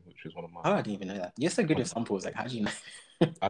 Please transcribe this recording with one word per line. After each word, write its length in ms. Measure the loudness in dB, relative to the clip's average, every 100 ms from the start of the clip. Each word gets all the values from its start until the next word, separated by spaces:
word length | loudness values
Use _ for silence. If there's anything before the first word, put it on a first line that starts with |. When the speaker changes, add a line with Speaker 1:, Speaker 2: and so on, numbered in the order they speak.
| -20
Speaker 1:
which 200 | -16 -14
is 80 |
one 120 | -10 -12
of 60 |
my 100 | -2
Speaker 2:
Oh, 80 | 2
I 40 | 2
didn't 120 | 2
even 140 | -4 -6
know 80 | -6
that. 160 | -6 0
You're 140 | 0
so 120 | 2
good 140 | 4 4
with 100 | 2
Speaker 1:
One 120 | -2 0
Speaker 2:
samples. 200 | 0 -2
Like, 100 | -4
how 100 | -4
do 100 | 0
you 80 |
know? 80 | -2 -2 -12 -18 -6 2
<laughs> 200 | 2 2
Speaker 1:
I 80 | 0